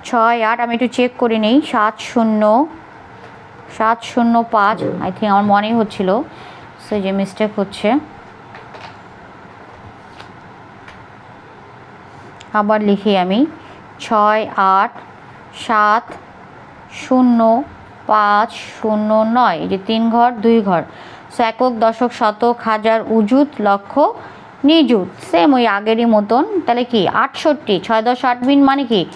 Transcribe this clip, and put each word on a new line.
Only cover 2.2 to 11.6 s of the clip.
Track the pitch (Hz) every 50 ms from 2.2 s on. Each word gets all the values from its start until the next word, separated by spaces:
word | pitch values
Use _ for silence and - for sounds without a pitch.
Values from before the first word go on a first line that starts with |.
| 226 220 220 214 214 214 214 240 302 330 - - - - - - - - - - - - - - - - - - - - -
সাত | - 220 220 233 233 -
শূন্য | - - 254 240 233 233 233 233 233
পাঁচ, | - 214 202 202 220 - -
I |
think | - - 180 147 185 185 - -
আমার | 208 196 202 202
মনেই | 208 202 202 208 214 233
হচ্ছিল। | 233 220 208 - - 196 185 190 233 330 320 - - - - - - - - - - - -
So | 214 208
যে | 190 190 196
মিস্টেক | 196 196 190 - - 214 214 208
হচ্ছে, | - 196 190 - - - 208 233 302 - - - - - - - - - - - - - - - - - - - - - - - - - - - - - - - - - - - - - - - - - - - - - - - - - - - - - - - - - - - - - - - - - - - - - - - -